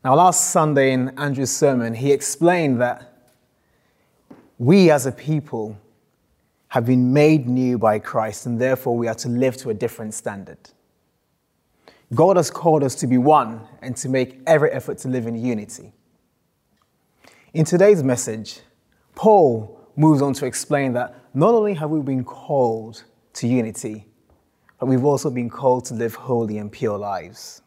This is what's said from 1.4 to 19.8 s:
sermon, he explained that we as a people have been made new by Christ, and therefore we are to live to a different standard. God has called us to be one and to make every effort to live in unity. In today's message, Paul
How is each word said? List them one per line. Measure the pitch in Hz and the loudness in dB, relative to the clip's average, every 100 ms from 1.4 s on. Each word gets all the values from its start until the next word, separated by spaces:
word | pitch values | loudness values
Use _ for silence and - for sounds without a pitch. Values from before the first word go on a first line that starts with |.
| 127 | -4
sermon, | - 147 127 117 | 0 2 2 -4
he | 113 135 | -4 0
explained | 139 - - 170 180 151 120 | 0 -2 0 0 2 0 0
that | 120 - - _ _ _ _ _ _ _ _ _ _ _ _ - _ _ | -2 -4 -14 _ _ _ _ _ _ _ _ _ _ _ _ -20 _ _
we | 123 196 175 | 4 6 6
as | 147 131 | 4 0
a | |
people | - 147 156 147 117 110 101 _ _ _ _ _ _ _ _ _ | -6 -4 -4 -4 -10 -10 -12 _ _ _ _ _ _ _ _ _
have | 127 117 | -2 2
been | 127 123 | 2 4
made | 139 151 156 123 | 4 4 4 0
new | 127 127 123 | -2 0 0
by | 110 107 | 0 0
Christ, | - 120 110 101 127 | -4 -4 -4 -8 -8
and | 117 | -2
therefore | 127 127 131 120 | -2 -2 -2 -2
we | 117 | -4
are | 113 | -6
to | 120 | -4
live | 120 131 123 | -2 -2 -2
to | 123 | -8
a | |
different | 104 117 - 110 | -6 -6 -8 -14
standard. | 104 117 101 92 - _ _ _ _ _ _ _ _ _ _ _ _ _ _ _ | -10 -12 -12 -16 -20 _ _ _ _ _ _ _ _ _ _ _ _ _ _ _
God | 117 175 180 | 2 4 4
has | 160 | 0
called | - 165 156 135 | -2 0 2 0
us | - | -4
to | 139 | 0
be | 127 | 2
one | 131 151 113 113 107 - | 4 4 2 -10 -20 -18
and | 127 120 | -14 -10
to | 135 | -4
make | 131 127 - - | -4 -4 -6 0
every | 156 156 | 2 2
effort | 131 135 - | -2 -10 -10
to | 131 | -6
live | 127 117 | -6 -6
in | 117 | -6
unity. | 123 110 104 - - _ _ _ _ _ _ _ _ _ _ _ _ _ _ _ _ | -4 -6 -8 -18 -20 _ _ _ _ _ _ _ _ _ _ _ _ _ _ _ _
In | 160 151 | -2 0
today's | 170 202 196 | 4 6 6
message, | 131 123 - 110 107 - _ _ _ _ _ | 2 -2 -4 -10 -12 -18 _ _ _ _ _
Paul | - 214 208 147 113 104 - | 0 4 6 4 2 -8 -20